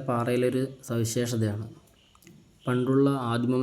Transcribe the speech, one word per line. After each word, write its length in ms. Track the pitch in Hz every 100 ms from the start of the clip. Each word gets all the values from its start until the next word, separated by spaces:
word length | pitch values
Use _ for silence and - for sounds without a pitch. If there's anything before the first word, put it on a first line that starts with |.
| 135
പാറയിലൊരു 540 | 120 120 123 127 131 131 - -
സവിശേഷതയാണ്. 760 | 117 113 123 120 117 107 104 110 - - _ _ _ - - - _ 127
പണ്ടുള്ള 420 | 123 127 135 139 139 117
ആദിമ 240 | 117 120 127